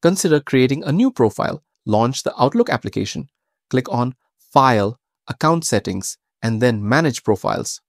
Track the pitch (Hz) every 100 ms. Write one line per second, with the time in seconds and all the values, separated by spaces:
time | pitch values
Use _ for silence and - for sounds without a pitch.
0 | 165 185 190 151 143 135 127 139 - 156
1 | 262 247 113 - - - _ _ - 104
2 | 117 131 - - 127 233 233 - - -
3 | 101 - 139 _ _ _ _ 127 127 120
4 | 123 127 _ _ _ - 131 113 101 120
5 | _ _ - - 156 170 165 110 98 95
6 | 95 - _ _ 113 113 123 113 101 131
7 | 165 120 - 101 101 - - -